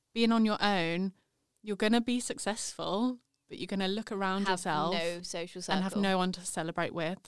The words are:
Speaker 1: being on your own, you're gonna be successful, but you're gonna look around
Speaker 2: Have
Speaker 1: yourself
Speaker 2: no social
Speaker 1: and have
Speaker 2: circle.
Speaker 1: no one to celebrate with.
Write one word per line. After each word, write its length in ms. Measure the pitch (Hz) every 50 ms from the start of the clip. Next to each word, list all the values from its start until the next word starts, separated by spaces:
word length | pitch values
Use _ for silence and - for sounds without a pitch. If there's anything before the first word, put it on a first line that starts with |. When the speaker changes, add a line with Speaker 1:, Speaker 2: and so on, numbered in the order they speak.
| _ _ -
Speaker 1:
being 180 | 226 233 226
on 140 | 226 226 220
your 160 | 214 208 - -
own, 480 | 208 202 185 165 165 170 175 190 190 - _ _ _ _ _ _ _ _ _ -
you're 120 | 214 202
gonna 260 | 190 214 214 233 240
be 180 | 226 254 240 247
successful, 960 | 233 - - - - 196 214 - - - - - 160 165 175 202 240 254 254 240 _ _ _ _ _ -
but 80 | - -
you're 100 | 185 180
gonna 200 | 202 196 190 185
look 240 | 196 214 220 - 220
around 300 | 196 196 190 190 196 196
Speaker 2:
Have 80 | 196 185 180
Speaker 1:
yourself 340 | - 185 156 151 151 170 185
Speaker 2:
no 260 | 170 165 170 175 175 180
social 380 | - - 170 170 180 - 185 180 -
Speaker 1:
and 160 | 170 190 185
have 80 | 190 -
Speaker 2:
circle. 80 | 208
Speaker 1:
no 160 | 196 190 190 185
one 140 | 180 185 180
to 120 | 180 -
celebrate 480 | - - 190 160 170 170 175 170 - -
with. 260 | 170 160 160 190 - -